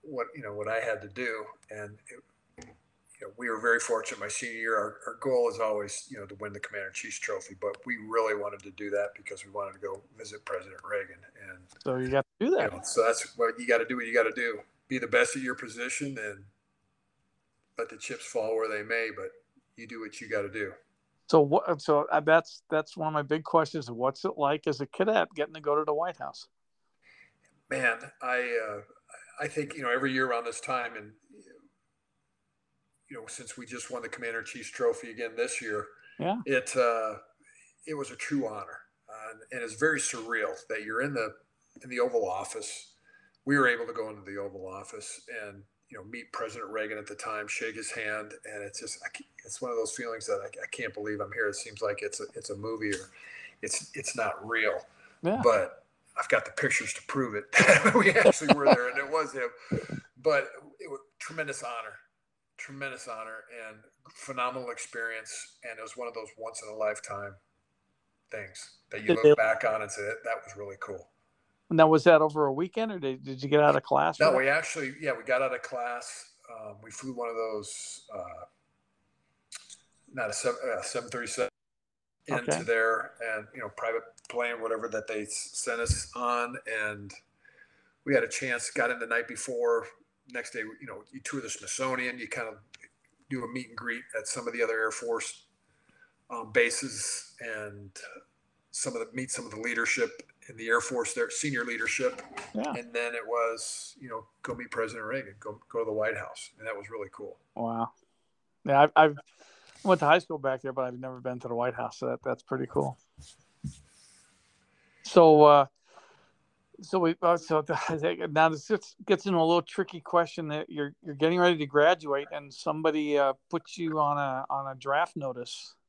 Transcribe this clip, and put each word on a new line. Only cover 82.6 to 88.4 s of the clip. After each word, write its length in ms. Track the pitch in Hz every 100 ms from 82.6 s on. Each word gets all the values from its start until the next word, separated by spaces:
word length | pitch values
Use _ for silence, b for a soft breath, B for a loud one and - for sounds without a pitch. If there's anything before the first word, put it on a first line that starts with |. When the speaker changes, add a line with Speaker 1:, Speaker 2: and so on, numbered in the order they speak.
Speaker 1:
there, 500 | 98 113 113 110 - - 113
and, 140 | 110 107
you 80 | 131
know, 80 | 107
private 340 | - 117 113 - - -
plane, 320 | 120 120 117
whatever 260 | 113 110 113
that 180 | 110 107
they 160 | 110
s-, 260 | 104 - -
sent 280 | - - 117
us 300 | 117 - - 123
on, 400 | 120 120 120 123 -
and 400 | 110 107 104 101 - _ _ b b b b b b -
we 80 |
had 100 | 131
a 40 | 113
chance, 420 | -